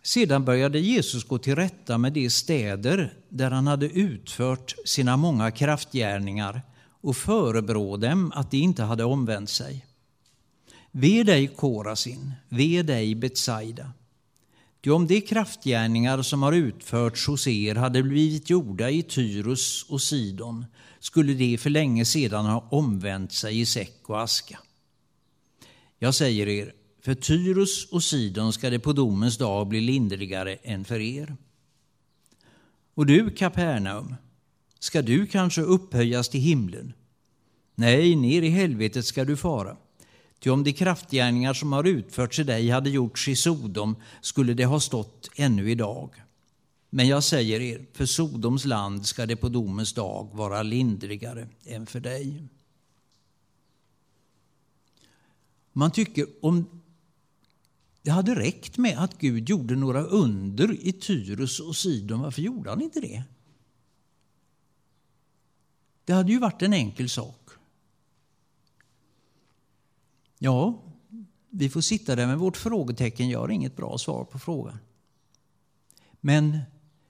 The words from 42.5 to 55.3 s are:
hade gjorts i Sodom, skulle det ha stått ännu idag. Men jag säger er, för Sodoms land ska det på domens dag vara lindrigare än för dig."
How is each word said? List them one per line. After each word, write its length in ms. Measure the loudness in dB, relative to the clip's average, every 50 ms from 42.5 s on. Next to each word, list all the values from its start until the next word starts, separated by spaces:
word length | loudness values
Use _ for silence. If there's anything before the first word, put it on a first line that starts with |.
| 0 2 2 2
hade 200 | 2 2 2 2
gjorts 380 | 0 0 0 0 -2 -4 -2
i 80 | -2 0
Sodom, 600 | 2 2 0 0 0 -4 -6 -6 -4 -2 -2 -4 -4 -8 -20 -20 -10
skulle 320 | -10 -4 0 2 2 2 2
det 120 | 2 2
ha 140 | 2 2 2
stått 500 | 0 -2 -4 -6 -6 -8 -14 -20 -20 -16 -4
ännu 360 | 0 2 2 2 2 2 0
idag. 520 | 0 0 -2 -4 -6 -10 -12 -14 -16 -20 -20 _ _ _ _ _ _ _ _ _ _ _ _ _
Men 180 | 0 4 4
jag 160 | 4 4 4 2
säger 360 | 2 2 2 2 2 0 -2
er, 260 | -2 -6 -8 -10 -14 -20 -6
för 120 | -4 -2
Sodoms 600 | 0 0 0 0 -2 -2 -2 0 0 0 0 0
land 400 | 0 -2 0 -2 -4 -6 -4 -6
ska 200 | -6 -4 -4 -4
det 100 | -4 -2
på 140 | -2 -2 -2
domens 440 | 0 -2 -2 -2 -4 -4 -4 -4 -4
dag 360 | -6 -6 -6 -6 -8 -10 -12 -8
vara 300 | -6 -6 -4 -4 -4 -4
lindrigare 840 | -2 0 0 2 0 0 -2 -6 -10 -10 -10 -10 -12 -12 -14 -14 -16 -20 _ -18
än 220 | -14 -14 -14 -14
för 140 | -12 -12 -10
dig." 440 | -10 -8 -8 -8 -8 -10 -10 -12 -16 -18 _ _ _ _ _ _ _ _ _ _ _ _ _ _ _ _ _ _ _ _ _ _ _ _ _ _ _ _ _ _ _ _ _ _ _ _ _ _ _ _ _ _ _ _ _ _ _ _ _ _ _ _ _ _ _ _